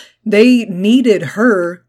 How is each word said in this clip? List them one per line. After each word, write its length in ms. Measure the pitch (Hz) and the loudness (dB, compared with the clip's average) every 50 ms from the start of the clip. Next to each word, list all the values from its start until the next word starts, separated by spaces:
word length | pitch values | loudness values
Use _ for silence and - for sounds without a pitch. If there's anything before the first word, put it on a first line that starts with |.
| - _ _ _ - | -20 _ _ _ -6
They 400 | 220 202 208 233 254 254 233 214 | -2 2 2 4 4 2 0 -2
needed 560 | 202 180 175 190 214 240 277 240 240 196 165 | -4 -8 -4 0 2 2 2 2 2 0 -2
her 600 | 160 135 - 202 233 247 208 180 175 170 180 - _ | -2 -8 -4 -2 0 0 0 0 -2 -6 -8 -12 _